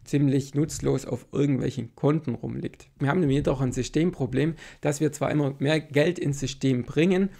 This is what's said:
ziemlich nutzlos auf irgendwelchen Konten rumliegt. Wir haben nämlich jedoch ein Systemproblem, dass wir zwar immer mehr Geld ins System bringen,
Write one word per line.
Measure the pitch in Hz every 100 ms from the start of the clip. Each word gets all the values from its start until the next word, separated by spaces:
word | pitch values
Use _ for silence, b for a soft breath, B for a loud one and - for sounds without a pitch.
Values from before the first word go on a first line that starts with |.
ziemlich | - 143 135 131 135
nutzlos | 139 151 - 135 139 -
auf | 120 -
irgendwelchen | - 143 131 131 123 113 -
Konten | 143 156 139 117
rumliegt. | 131 127 - - - -
Wir | 139
haben | 185
nämlich | 151 135
jedoch | 156 135
ein | 131
Systemproblem, | 127 117 151 165 - 127 127 156 165 B B
dass | 147 143
wir | 151
zwar | - -
immer | 151 143 139
mehr | 139 156
Geld | 151 135 156 170
ins | - 139
System | 135 - 135 127
bringen, | 117 - 170 185 196 B